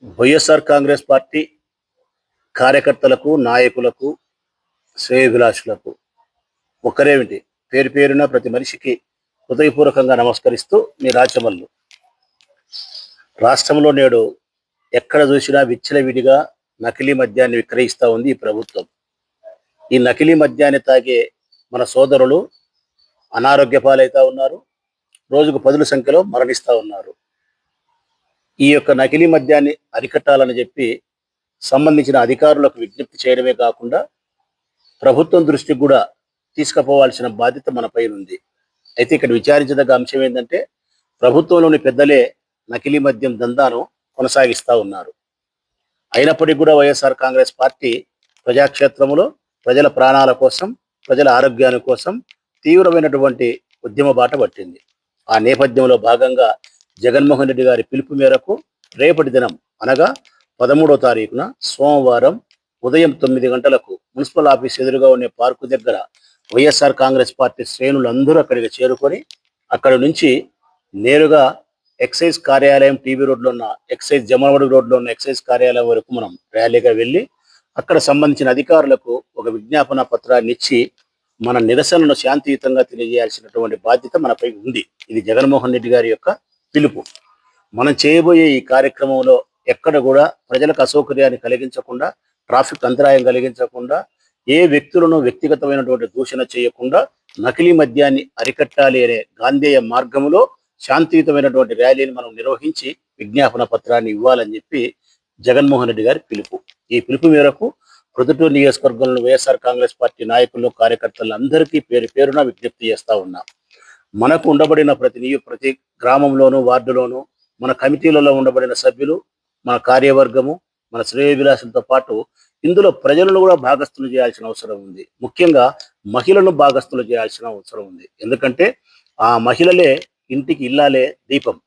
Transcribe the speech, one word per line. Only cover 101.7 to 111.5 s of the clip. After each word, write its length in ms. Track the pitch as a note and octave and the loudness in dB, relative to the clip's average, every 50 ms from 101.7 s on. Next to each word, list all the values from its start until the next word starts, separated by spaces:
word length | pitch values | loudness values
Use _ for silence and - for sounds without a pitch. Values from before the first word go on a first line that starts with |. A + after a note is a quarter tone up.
| A#2 | 0
ర్యాలీని 400 | G#2+ A#2+ B2+ C3+ C3+ C3+ C3+ B2+ | 0 2 2 2 2 0 -6 -6
మనం 160 | B2 A#2+ A#2 A2 | -14 -16 -18 -16
నిర్వహించి 540 | A2+ A#2 C3 C3+ - D3 D#3 D#3 - C3 C3 D#3 _ _ _ _ _ | -10 -8 -6 -6 -6 -6 -10 -10 -8 -12 -14 -14 _ _ _ _ _
విజ్ఞాపన 460 | G#2+ G#2 G#2 C#3 C#3+ A#2+ A2 A#2+ A#2+ | -18 -8 -4 -2 -2 -2 0 -2 -6
పత్రాన్ని 460 | A2 - - _ - A#2+ A#2+ A2+ A2 | -4 -4 -6 _ -2 -4 -2 -2 -4
ఇవ్వాలని 440 | G#2+ G#2 A2+ B2+ B2+ A#2+ A2+ G#2+ G#2+ | -8 -2 0 0 2 2 -2 -6 -8
చెప్పి 260 | A2 _ _ - C#3+ A#2+ A#2+ - _ _ _ _ _ _ _ _ _ | -14 _ _ -8 -6 -6 -6 -8 _ _ _ _ _ _ _ _ _
జగన్మోహన్ 480 | - B2+ B2 C3 C#3+ C#3 C#3 B2+ B2 A#2 | -2 0 2 2 2 2 2 0 0 -2
రెడ్డి 120 | A2+ A2 A2 | -4 -2 0
గారి 160 | A2+ C#3+ D#3 | -2 -2 -2
పిలుపు. 360 | _ _ A2+ G#2 - - - - _ _ _ _ _ _ | _ _ -12 -12 -12 -12 -16 -18 _ _ _ _ _ _
ఈ 80 | A#2 A#2+ | -4 -4
పిలుపు 260 | A#2 - C3 C3+ - E3 | -4 -4 -8 0 2 4
మేరకు 380 | D#3 D3+ C#3+ C#3+ - _ G#3+ B3 - _ _ _ _ _ _ _ _ - | 4 6 4 2 2 _ -8 -10 -10 _ _ _ _ _ _ _ _ -4
ప్రొద్దుటూరు 360 | B2+ B2+ D#3 C3+ E3 D#3+ C#3+ | -2 -2 0 0 0 0 2
నియోజకవర్గంలో 640 | C#3+ C#3 C#3 C3 - - C#3 A#2+ A2+ C3 B2+ B2+ B2 | 2 2 2 0 2 -2 -2 -2 0 -4 -2 -2 -2
వైఎస్ఆర్ 380 | A#2 B2 C3 C3 - - C3 B2+ | 0 2 0 0 0 -4 -8 -6
కాంగ్రెస్ 360 | _ B2 B2 B2 B2 A#2+ - | _ -6 -2 -2 -2 -4 -2
పార్టీ 280 | _ B2+ A2+ _ _ A#2+ | _ -6 -6 _ _ -8
నాయకులు, 440 | A2 A2+ A#2+ B2 A#2+ _ B2 A#2+ B2 - _ | -2 0 0 0 0 _ -6 -6 -6 -2 _
కార్యకర్తలందరికీ 1040 | A2+ A2+ A2+ - - A2+ _ _ A2+ A2 G#2+ G#2+ B2 C#3 | 0 0 0 -2 -6 -10 _ _ -10 -10 -8 -6 -6 0